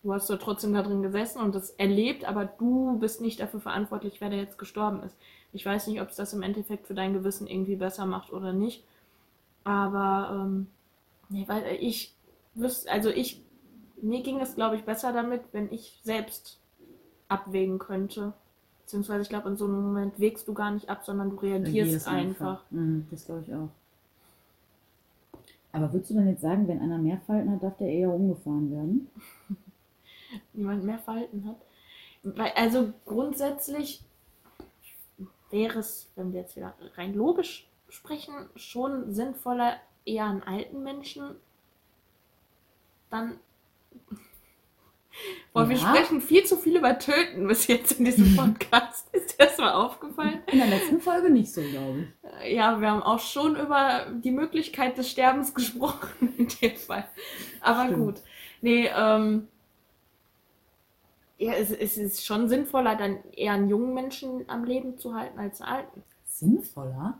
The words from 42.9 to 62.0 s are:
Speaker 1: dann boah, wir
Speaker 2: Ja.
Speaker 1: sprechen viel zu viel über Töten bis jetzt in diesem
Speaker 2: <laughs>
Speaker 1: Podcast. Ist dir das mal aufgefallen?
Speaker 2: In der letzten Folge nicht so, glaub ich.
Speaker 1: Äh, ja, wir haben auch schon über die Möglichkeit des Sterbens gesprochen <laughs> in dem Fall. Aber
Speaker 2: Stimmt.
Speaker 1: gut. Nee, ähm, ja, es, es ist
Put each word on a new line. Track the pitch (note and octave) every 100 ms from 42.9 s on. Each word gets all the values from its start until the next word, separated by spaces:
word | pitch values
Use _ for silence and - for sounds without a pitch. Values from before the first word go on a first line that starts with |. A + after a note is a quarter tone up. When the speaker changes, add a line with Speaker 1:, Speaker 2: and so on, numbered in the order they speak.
| _ _
Speaker 1:
dann | A3+ A#3 - _ _ _ _ _ - _ G#3 - - _ _ _ _ _ _ _ - - F4+ -
boah, | - A#3
wir | B3+
Speaker 2:
Ja. | F#3
Speaker 1:
sprechen | D4+ E4 D4
viel | - E4
zu | F#4+ F#4
viel | E4 E4+
über | C4 C4
Töten | - D4 E4+ F#3 G3
bis | A3+ -
jetzt | A#3+ -
in | -
diesem | B3 B3 F#3+ F#3+
Speaker 2:
<laughs> |
Speaker 1:
Podcast. | G#3+ A3 - - - - -
Ist | F#4 -
dir | - C#4+
das | -
mal | A#3
aufgefallen? | - A#3+ - D4+ - D4+ E4 -
Speaker 2:
In | C4
der | A3+
letzten | F#3+ F4 E4
Folge | F4+ F4 F4
nicht | C4 -
so, | -
glaub | C#3+ C#3 C3+ C3+
ich. | E3 - - -
Speaker 1:
Äh, | -
ja, | A#3 A3 A3
wir | G#3+
haben | G#3+
auch | - E3+
schon | - C#4 D4+ D4
über | D4 C#4+ C4+ B3 - A#3+
die | B3+
Möglichkeit | C4 D#4+ D#4+ D#4+ - B3+ B3+
des | B3+
Sterbens | - B3+ C4+ C#4
gesprochen | B3+ A3+ A#3+ C4 - - - B3
<laughs> | -
in | A#3
dem | - A#3 -
Fall. | - F#3 G3+ - - - - -
Aber | - A#3 B3+
Speaker 2:
Stimmt. | F3
Speaker 1:
gut. | G#3+ G3 - - - -
Nee, | A#3+ A#3 A#3
ähm, | - G#3+ A3 G#3+ G#3+ G#3+ _ _ _ _ _ _ _ _ _ _ _ _ _ _ _ _ _ _ _
ja, | A3+
es, | G3+ G#3
es | G#3+ G#3
ist | A3